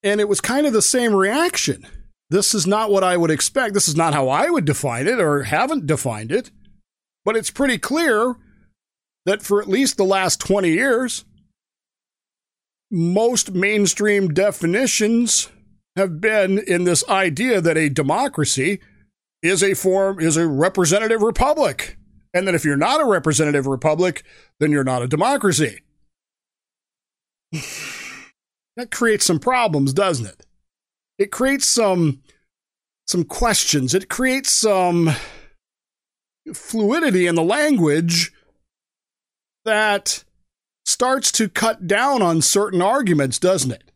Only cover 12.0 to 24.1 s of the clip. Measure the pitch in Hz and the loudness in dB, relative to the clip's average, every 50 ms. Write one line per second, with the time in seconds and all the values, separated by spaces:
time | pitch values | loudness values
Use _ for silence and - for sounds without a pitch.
12 | _ _ _ _ _ _ _ _ _ _ _ _ _ _ _ _ _ _ 214 170 | _ _ _ _ _ _ _ _ _ _ _ _ _ _ _ _ _ _ -4 -2
13 | 165 170 180 208 226 240 247 202 - - 190 175 190 202 214 208 202 175 - - | -2 0 2 2 2 2 0 -2 -4 -4 -4 -2 -2 0 0 0 0 0 0 0
14 | 202 208 208 202 196 175 147 175 196 208 - - 170 165 175 220 269 240 - - | 0 0 2 2 0 0 0 2 0 0 0 -2 -4 -2 0 0 0 0 0 0
15 | 214 214 233 233 240 214 - - - - - _ _ _ _ _ _ _ _ 185 | 0 2 2 0 0 0 0 -2 -2 -6 -14 _ _ _ _ _ _ _ _ -4
16 | 196 190 160 151 202 220 220 214 196 185 196 202 220 - 180 175 180 175 175 143 | -2 -2 -2 -2 -2 0 2 2 2 2 0 0 0 0 -2 0 2 0 0 0
17 | - - 208 190 190 175 143 143 233 262 233 190 165 170 160 160 160 147 135 156 | 0 0 0 0 0 0 -2 -2 0 0 0 2 2 2 2 2 0 0 0 -2
18 | 143 135 156 214 269 285 - - 147 - - 135 131 175 202 185 - _ _ _ | 0 0 0 0 -2 -2 -2 -2 -2 -2 -2 -2 -2 -2 -2 -4 -8 _ _ _
19 | _ _ _ _ _ _ _ _ - 170 196 175 196 196 190 - - 190 185 196 | _ _ _ _ _ _ _ _ -2 0 0 2 2 0 0 0 0 0 2 2
20 | 196 196 196 185 156 165 147 160 170 160 143 135 160 190 - 190 180 147 175 208 | 2 0 0 0 0 0 2 2 0 0 2 2 0 2 2 0 2 2 2 2
21 | 220 220 226 226 208 233 202 - 247 277 302 311 277 175 131 - - - - - | 2 0 2 2 2 0 2 2 2 2 2 2 0 0 0 -4 -10 -12 -14 -20
22 | - _ _ - _ _ - 180 190 190 170 135 - 151 143 139 156 214 269 311 | -20 _ _ -20 _ _ -4 -2 0 2 0 2 2 0 2 2 2 2 2 2
23 | 302 240 202 170 135 160 147 - 160 147 147 143 135 135 135 123 - 151 156 160 | 4 2 2 2 2 0 2 2 2 2 0 0 0 -2 -4 0 0 0 2 2
24 | 185 180 | 0 0